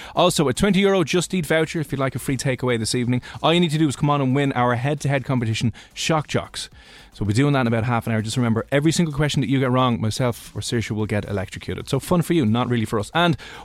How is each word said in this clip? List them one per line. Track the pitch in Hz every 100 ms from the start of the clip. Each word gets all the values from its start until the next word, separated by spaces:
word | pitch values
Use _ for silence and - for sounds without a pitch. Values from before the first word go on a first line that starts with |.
| -
Also, | - 175 - 143
a |
twenty | 127 202 190
euro | 196 196
Just | 165 180 170
Eat | 185 165
voucher | 160 160 170
if | 151
you'd | 135
like | 135
a | 131
free | - 135
takeaway | 143 127 127 120
this | 107
evening. | 127 120 123 - -
All | 147
you | 170
need | 175
to | 151
do | 160
is | 127
come | 147
on | 143
and | 135
win | 131 139
our | 123 123
head-to-head | 120 127 151 143 139
competition, | 123 131 113 110 113 - -
Shock | - - 160 139
Jocks. | 120 - - - - - - -
So | -
we'll | 101
be |
doing | 107 143
that | 139
in | 123
about | 117
half | 117 120 113
an |
hour. | 110
Just | 110 120
remember, | 120 113 107
every | 139 151
single | 156 170
question | 139 151 143
that | 120
you | 135
get | 131
wrong, | 127 127 113
myself | 110 - 127 117 -
or | -
Saoirse | 104 120 107
will | 107 107
get | 107 101
electrocuted. | 104 92 - - 92 -
So | 139
fun | - 180
for | 160
you, | 170 113
not | 113 120
really | 120
for | 107 113
us. | 98
And | 160 175 165 - -